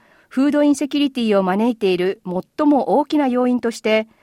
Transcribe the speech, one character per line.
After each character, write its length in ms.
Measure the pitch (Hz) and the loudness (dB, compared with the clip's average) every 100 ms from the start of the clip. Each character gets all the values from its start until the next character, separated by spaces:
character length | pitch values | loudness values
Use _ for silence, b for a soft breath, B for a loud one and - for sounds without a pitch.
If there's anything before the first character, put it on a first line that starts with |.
| b b b | b b b
フ 180 | 254 285 | -2 0
ー 40 | |
ド 120 | 294 | 2
イ 80 | 294 | 2
ン 40 | |
セ 140 | 285 294 | 2 -2
キ 80 | 294 | -2
ュ 40 | |
リ 120 | 285 | -2
テ 80 | 247 | -2
ィ 180 | 226 196 | 0 2
を 40 | |
招 280 | 185 196 240 | 2 0 -2
い 60 | 220 | 0
て 160 | 196 | -2
い 60 | 180 | 0
る 240 | 185 - | -2 -4
最 420 | 180 180 - - 294 | -6 -8 -8 -2 2
も 320 | 269 175 240 | 2 2 0
大 60 | |
き 140 | 294 302 | 0 -2
な 100 | 262 | 0
要 180 | 247 247 | 0 0
因 140 | 247 | -2
と 100 | 233 | -4
し 120 | 226 | -6
て、 260 | 220 220 220 b | -2 -2 -2 b